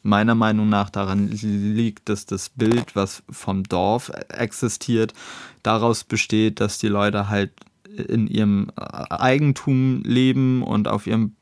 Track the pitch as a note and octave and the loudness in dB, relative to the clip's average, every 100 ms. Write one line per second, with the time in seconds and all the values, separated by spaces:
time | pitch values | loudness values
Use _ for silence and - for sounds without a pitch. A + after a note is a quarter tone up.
0 | G2+ G2+ A2 A2+ A2 G#2+ G#2+ G#2 G2 G2+ | 2 2 4 4 2 2 2 2 0 -4
1 | F#2+ G2 G2+ G#2+ G#2+ G2+ G#2 G#2+ A#2 G#2 | -2 0 0 -2 -2 -2 0 0 -2 -4
2 | - G2+ - G2 - B2 A2 A#2+ - G2+ | -6 -6 -4 -8 -8 0 2 2 0 -2
3 | G2 - - - - F#2+ F#2+ F2 G2 A#2+ | -4 -6 -16 -10 -4 -4 -2 0 0 -2
4 | - - - - A#2 - A#2 - - A2+ | -4 -14 -12 -6 -6 -4 -6 -4 -2 0
5 | A2 - - - - - G#2+ A2 A#2 A2+ | 0 -4 -20 -18 -20 -6 -2 2 2 0
6 | - A2 - A2 A2 G#2 G#2 - G#2+ G2+ | -2 -4 0 2 2 0 -4 -2 -2 0
7 | G#2 G#2 G2+ G#2 G2 _ - _ - G#3 | 0 0 0 0 -2 _ -20 _ -18 -10
8 | - A#2 G#2+ - G#2 G2+ - - - - | -2 0 2 2 2 2 0 -8 -14 -12
9 | - - B2+ C#3 D3 C#3 - C3 C3 B2+ | -8 0 2 4 2 2 0 2 2 0
10 | - A#2+ C3 C3 C3 B2+ - A2+ G#2 G#2+ | 2 4 4 4 2 2 0 0 0 -2
11 | G2 A2+ G#2+ - | 0 0 0 -4